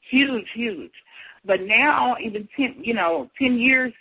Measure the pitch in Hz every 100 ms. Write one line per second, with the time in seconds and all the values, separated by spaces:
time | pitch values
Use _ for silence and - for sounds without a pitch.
0 | - 254 285 247 185 - 233 180 90 -
1 | _ - - - 190 190 190 220 285 -
2 | 247 240 226 208 208 - 262 - 226 226
3 | 175 165 127 - 269 247 247 262 254 220